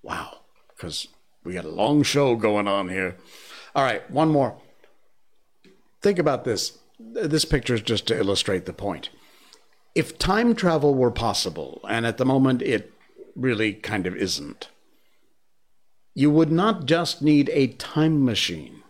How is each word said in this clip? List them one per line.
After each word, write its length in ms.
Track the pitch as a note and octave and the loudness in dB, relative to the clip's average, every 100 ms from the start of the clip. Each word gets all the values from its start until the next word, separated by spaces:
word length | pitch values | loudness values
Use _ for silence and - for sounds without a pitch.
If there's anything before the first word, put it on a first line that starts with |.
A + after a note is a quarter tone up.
Wow, 360 | - - - - _ _ _ - | -10 -10 -10 -18 _ _ _ -16
'cause 320 | F2 D2+ - _ _ _ | -12 -10 -12 _ _ _
we 100 | - | -10
got 100 | F2+ | -10
a 60 | D#2+ | -8
long 320 | F2 A2 D3 | -2 2 2
show 340 | C#3 C#3+ C#3 A#2 | 2 2 2 2
going 300 | A2 G#2 G2+ | 2 2 0
on 200 | G2+ F#2 | -2 -2
here. 280 | F#2 F#2 F2 - - - - - | -4 -4 -6 -20 -20 -20 -20 -4
All 100 | C#3 | 0
right, 240 | C3+ G#2 - | 0 -2 -4
one 180 | C3 D#3+ | 0 2
more. 280 | D3+ B2 - - _ _ _ _ _ _ _ _ _ - - _ _ | 4 2 -2 -20 _ _ _ _ _ _ _ _ _ -20 -20 _ _
Think 180 | G3+ F3+ | 0 2
about 260 | D3+ C3 | 0 0
this. 340 | B2+ G#2 - - _ _ | -2 -4 -4 -10 _ _
This 460 | - - D#3 D3+ | -12 -6 -2 0
picture 300 | E3 C#3+ A#2 | 0 -2 0
is 80 | A#2 | -2
just 240 | G2+ G#2+ - | 0 -4 -2
to 120 | A2+ | -2
illustrate 480 | G2 G2 - F#2+ F#2 | 0 0 0 -4 -4
the 60 | |
point. 380 | - G2 D#2+ - - - _ _ - _ _ _ | -8 -8 -8 -12 -20 -20 _ _ -20 _ _ _
If 240 | - - - | -4 -4 -4
time 360 | - G3+ A#3+ | 0 2 2
travel 400 | A3+ F3 D#3+ D3 | 2 2 4 4
were 160 | C3+ B2 | 4 2
possible, 680 | A#2 A2+ F#2+ F#2 D#2+ C2+ D2+ G2+ | 2 -2 -2 -4 -8 -12 -14 -6
and 180 | A2+ A#2 | -2 -2
at 120 | A2 | 0
the 60 | |
moment 380 | C3 C3 C3 B2 | 2 4 4 2
it 300 | - A2 - _ _ - - | 0 -2 -4 _ _ -20 -20
really 380 | - B2+ G#2+ A2 | -4 -2 0 -2
kind 340 | F#2 - A2 F2+ | -2 -6 -4 -4
of 100 | F2+ | -4
isn't, 520 | F#2+ - C#2+ - - _ _ _ _ _ _ _ _ _ _ _ _ _ _ | -4 -4 -8 -14 -18 _ _ _ _ _ _ _ _ _ _ _ _ _ _
you 160 | - D3 | 0 4
would 220 | D3+ D#3+ | 4 4
not 340 | E3 G#3 F#3 C3+ | 4 2 0 0
just 340 | E3 E3 - | 0 0 0
need 300 | D3 D3+ C#3 | 4 4 4
a 140 | C#3 B2+ | 2 0
time 580 | - - D#3 D#3+ D3+ | -2 -4 0 2 4
machine. 600 | C3 G#2 - E2 C2+ - | 2 0 -2 -6 -12 -20